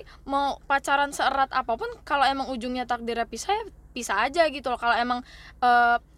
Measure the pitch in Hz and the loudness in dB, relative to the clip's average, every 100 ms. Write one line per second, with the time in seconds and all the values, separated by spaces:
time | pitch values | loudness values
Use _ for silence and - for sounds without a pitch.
0 | - - - 277 277 - - 277 302 277 | -10 -18 -4 -2 -2 -4 -2 -2 2 0
1 | 285 285 262 269 269 269 240 226 466 453 | 0 0 0 0 0 -2 -2 -4 -6 -10
2 | - 285 269 269 254 254 247 254 247 240 | -4 0 2 0 -4 -6 -6 -6 -4 -6
3 | 233 233 226 226 - 427 415 - - 247 | -4 -4 -4 -6 -2 -2 -4 -16 -14 -12
4 | 233 202 247 330 311 277 247 233 240 226 | -4 0 0 2 2 0 -6 -2 2 2
5 | 247 247 - - - - 247 240 240 240 | 2 -2 -4 -20 -20 0 4 6 6 2
6 | - | 0